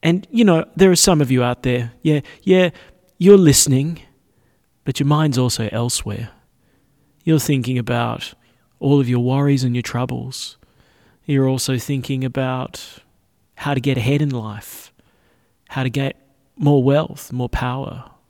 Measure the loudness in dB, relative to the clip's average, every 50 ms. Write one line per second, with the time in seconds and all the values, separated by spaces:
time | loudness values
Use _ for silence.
0 | 0 0 0 0 -2 _ 0 2 4 4 4 2 0 -4 2 4 4 6 6 4
1 | 4 4 4 2 2 2 2 0 2 0 -2 -4 -2 -2 -2 -2 -4 -6 -10 _
2 | _ -2 -2 -2 -2 -8 -20 -10 _ 2 4 4 4 0 -2 -8 -20 -20 _ _
3 | _ _ _ _ 6 8 8 8 8 6 6 4 4 2 2 0 0 -4 -8 -12
4 | -16 _ _ _ _ _ _ _ _ _ _ _ _ _ _ _ _ -8 -4 -2
5 | 0 0 2 2 2 0 2 0 0 0 0 -2 -6 -6 -4 -4 -4 -4 -4 -6
6 | -6 -8 -10 -10 -12 -14 -16 _ _ _ _ _ _ _ _ _ _ _ _ _
7 | _ _ _ _ _ 0 0 0 2 0 -2 -2 0 -2 -4 -4 -2 -2 -2 -2
8 | -2 -4 -6 -8 -10 -14 -16 _ _ _ _ _ _ _ _ _ -2 2 2 2
9 | 2 2 0 0 0 0 0 0 2 2 2 2 0 -2 -2 -2 -4 -6 -6 -6
10 | -6 -6 -6 -10 -10 -12 -12 -12 -14 -14 -16 _ _ _ _ _ _ _ _ _
11 | _ _ _ _ _ -2 0 0 2 0 0 -2 -2 -4 -4 -4 -4 -4 -6 -6
12 | -4 -6 -6 -4 -4 -4 -4 -4 -4 -4 -4 -6 -8 -10 -12 -16 -18 -20 -20 -20
13 | _ _ _ _ _ _ _ _ _ _ _ -10 -6 -4 -4 -2 0 -2 -2 0
14 | 0 0 0 0 0 -2 -2 -4 -6 -8 -12 -12 -14 -18 -20 -20 -20 -20 _ _
15 | _ _ _ _ _ _ _ _ _ _ _ _ _ _ -8 -6 -6 -4 -2 -2
16 | -4 -4 -6 _ _ _ _ _ _ _ _ -2 2 4 4 4 4 4 2 2
17 | 0 -2 -10 -16 -14 -10 -8 -6 -6 -4 -4 -4 -4 -4 -6 -6 -8 -10 -12 -16
18 | -18 -20 _ _ _ _